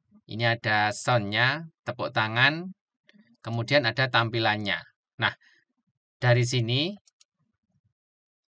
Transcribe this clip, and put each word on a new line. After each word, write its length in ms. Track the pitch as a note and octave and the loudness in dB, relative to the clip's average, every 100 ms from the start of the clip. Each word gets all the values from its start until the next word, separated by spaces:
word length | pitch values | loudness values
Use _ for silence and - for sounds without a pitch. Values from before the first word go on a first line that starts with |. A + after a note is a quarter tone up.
| _ _ - | _ _ -12
Ini 320 | G#2 A#2 A#2 | -2 0 0
ada 320 | A2 G#2+ G#2 | 0 2 2
soundnya, 720 | G#2+ - B2 G2+ G#2+ B2+ D3+ E3 - - | 0 0 0 0 0 0 -2 -8 -14 -10
tepuk 240 | B2 - | -6 -4
tangan, 640 | B2 A2 A2+ C3+ D#3+ F#3 - _ _ _ - _ _ | -2 0 2 2 2 -6 -14 _ _ _ -20 _ _
kemudian 480 | A2 A#2 A#2 C#3+ A#2 | -6 -4 0 2 2
ada 240 | A#2 B2+ | 0 0
tampilannya. 640 | A#2+ A#2 A#2 A2 G#2+ G#2 E2+ - _ _ - | 2 0 0 0 0 -2 -6 -8 _ _ -4
Nah, 160 | G#2+ - _ _ _ _ _ _ _ _ | -4 -4 _ _ _ _ _ _ _ _
dari 240 | B2 A#2+ | 2 2
sini, 480 | A#2+ B2 A2+ B2+ E3 G#3 _ _ _ _ _ _ _ _ _ _ _ _ _ _ _ | 2 0 0 0 -2 -6 _ _ _ _ _ _ _ _ _ _ _ _ _ _ _